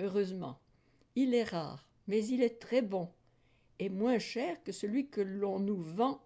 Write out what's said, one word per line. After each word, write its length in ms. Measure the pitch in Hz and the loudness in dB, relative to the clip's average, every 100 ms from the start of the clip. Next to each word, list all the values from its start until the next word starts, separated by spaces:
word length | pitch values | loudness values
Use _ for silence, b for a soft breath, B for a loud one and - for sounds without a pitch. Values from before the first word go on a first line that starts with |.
heureusement. 580 | 190 202 190 185 147 135 _ b b b b | -2 0 0 -2 -8 -10 _ b b b b
Il 200 | 247 262 | 0 4
est 100 | 240 | 4
rare, 420 | 220 175 147 131 - _ - | 2 -2 -4 -8 -16 _ -2
mais 180 | 214 | 0
il 180 | 214 247 | 2 2
est 160 | 233 233 | 2 0
très 240 | - 247 | 0 0
bon, 280 | 214 190 170 - b b b b b - | 2 -2 -4 -10 b b b b b -6
et 100 | 190 | -4
moins 300 | 190 233 233 | 0 2 2
cher 440 | - 226 330 330 | 0 -4 -4 -4
que 80 | - | -8
celui 360 | 190 202 247 277 | -6 -2 -2 -2
que 120 | 208 | -2
l'on 380 | 196 196 202 190 | -2 -2 -2 0
nous 220 | 196 202 | 0 -2
vend 420 | 160 175 262 269 | -4 0 0 0